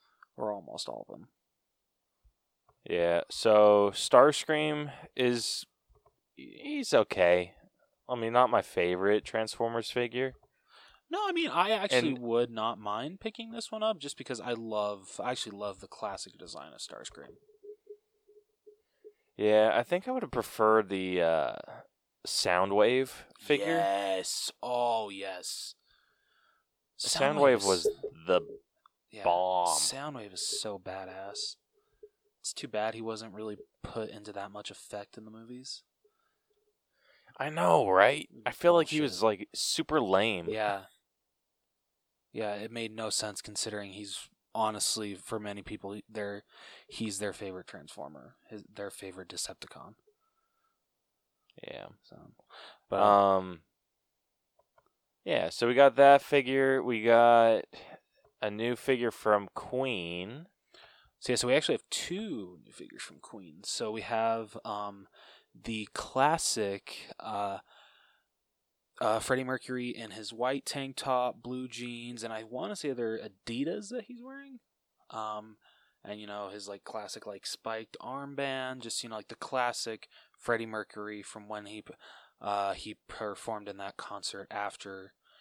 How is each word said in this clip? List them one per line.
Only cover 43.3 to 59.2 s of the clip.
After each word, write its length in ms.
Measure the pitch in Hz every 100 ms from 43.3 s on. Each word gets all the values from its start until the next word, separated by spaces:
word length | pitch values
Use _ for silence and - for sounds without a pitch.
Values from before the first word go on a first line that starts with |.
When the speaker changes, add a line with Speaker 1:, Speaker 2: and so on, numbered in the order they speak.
| 98
Speaker 1:
considering 500 | - 104 - 104 101
he's 360 | 98 101 - - _ _
honestly, 600 | 113 110 104 - 110 104 95
for 240 | - 113
many 220 | 104 101
people, 300 | - 107 98
he, 100 | 107 -
their, 340 | 107 101 101 - - - - -
he's 300 | - 110 95
their 140 | 104
favorite 340 | 92 98 92 -
Transformer, 680 | - 71 - 73 76 - _ _
his, 140 | 107 -
their 180 | 104 101
favorite 360 | - 95 92 90
Decepticon. 680 | 87 - 92 - - - - _ _ _ _ _ _ _ _ _ _ _ _ _ _ _ - -
Speaker 2:
Yeah. 200 | 55 50 -
Speaker 1:
So, 140 | _ - - _ _ - - - _
but 120 | 98
Speaker 2:
Um, 600 | 104 101 98 95 92 85 _ _ _ _ _ _ _ _ _ _ _ _ _ _ _ _ 185
yeah, 240 | 156 -
so 180 | - 120
we 60 |
got 220 | 123 139 120
that 240 | 139 139
figure. 600 | - 143 127 135 135 135
We 220 | 127 113
got 640 | 113 117 117 117 113 110 - - - - _ _ _ _
a 80 | 107
new 260 | 104 117 120
figure 360 | - 127 120
from 380 | -